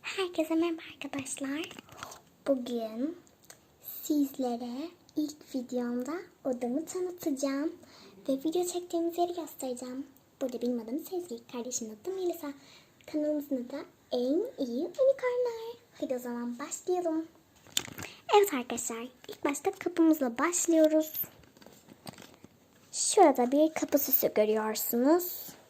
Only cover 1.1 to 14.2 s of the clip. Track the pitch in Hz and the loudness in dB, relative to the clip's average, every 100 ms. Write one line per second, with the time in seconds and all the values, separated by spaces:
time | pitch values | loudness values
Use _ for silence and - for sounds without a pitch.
1.1 | 277 269 - 269 285 - - - - - | -8 -8 -8 -6 -6 -8 -12 -18 -16 -14
2.1 | - - _ - 269 247 240 220 220 285 | -16 -20 _ 0 0 0 -4 -6 -4 -4
3.1 | 349 - _ _ - _ _ - - - | -6 -16 _ _ -20 _ _ -16 -14 0
4.1 | 302 277 - 247 233 240 247 330 - - | 2 2 0 -4 -2 -6 -8 -10 -12 -10
5.1 | - 302 - - 269 240 247 240 240 254 | -4 -4 -6 -8 -8 -4 -4 -2 -4 -4
6.1 | 339 427 _ 269 247 240 262 320 370 359 | -6 -8 _ -4 -2 -2 -2 -4 -4 -4
7.1 | 359 339 269 277 269 311 - - - - | -4 -4 -2 -2 -2 -4 -6 -18 -20 -20
8.1 | - - 269 320 349 359 359 349 339 339 | -14 -4 -2 0 0 -2 -4 -4 -2 -2
9.1 | 339 349 349 311 - 262 247 254 262 277 | 0 -2 -2 -8 -8 -8 -6 -8 -8 -10
10.1 | - _ _ 262 247 240 247 220 269 349 | -14 _ _ -6 -2 -2 -2 -4 -6 -4
11.1 | 370 349 233 - 247 233 240 220 214 - | -6 -6 -12 -10 -10 -6 -6 -8 -10 -8
12.1 | 381 359 339 294 277 - - - _ - | -4 -4 -4 -8 -10 -16 -20 -20 _ -6
13.1 | 302 302 302 285 262 240 277 349 _ _ | -2 0 0 -2 -4 -4 -10 -12 _ _
14.1 | 254 | -2